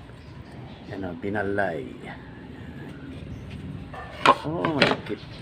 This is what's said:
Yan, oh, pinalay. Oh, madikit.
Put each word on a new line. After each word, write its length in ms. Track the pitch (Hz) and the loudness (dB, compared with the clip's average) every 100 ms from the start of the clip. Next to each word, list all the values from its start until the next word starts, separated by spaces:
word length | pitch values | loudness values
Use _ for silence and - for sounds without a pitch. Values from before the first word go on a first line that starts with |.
| - - - - - - - - - | -12 -12 -12 -12 -12 -10 -10 -10 -8
Yan, 160 | 98 92 | -4 -2
oh, 80 | 85 | -2
pinalay. 720 | 101 104 98 101 95 78 62 - - - - - - - - - - - - - - - - - - - - - - - 131 - | 0 2 2 4 4 2 -4 -8 -10 -10 -10 -12 -12 -10 -10 -8 -8 -10 -8 -8 -8 -8 -8 -8 -6 -6 -8 -8 -8 6 8 8
Oh, 320 | 143 170 175 147 | 6 2 4 6
madikit. 440 | - - - 104 - - | 6 6 0 -4 -6 -8